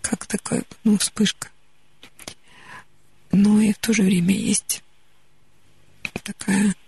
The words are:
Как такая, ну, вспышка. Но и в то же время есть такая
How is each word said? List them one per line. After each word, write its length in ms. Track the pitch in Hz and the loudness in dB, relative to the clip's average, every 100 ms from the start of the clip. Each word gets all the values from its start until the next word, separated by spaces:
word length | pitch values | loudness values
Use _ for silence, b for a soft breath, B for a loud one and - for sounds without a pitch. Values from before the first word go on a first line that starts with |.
Как 240 | - 202 - | -6 -8 -6
такая, 380 | 202 - - - - | -8 -4 -6 -6 -4
ну, 140 | 220 208 | 0 0
вспышка. 520 | - - 208 - - - - - - - - - - - B B B B B - - - - | 0 -2 -2 -2 -14 -18 -20 -20 -20 -20 -20 -20 -20 -20 B B B B B -20 -20 -20 -2
Но 280 | 180 208 214 | 2 4 4
и 140 | 214 | 4
в 40 | 214 | 0
то 140 | - | 0
же 100 | 294 | 2
время 320 | 190 185 175 196 | 2 2 2 0
есть 480 | - 208 - - - - - - - - - - - - - - - - | 0 -2 -4 -10 -10 -20 -20 -20 -20 -20 -20 -20 -20 -20 -20 -18 -14 -14
такая 520 | - - - 196 208 185 | -14 -12 -4 -2 0 -4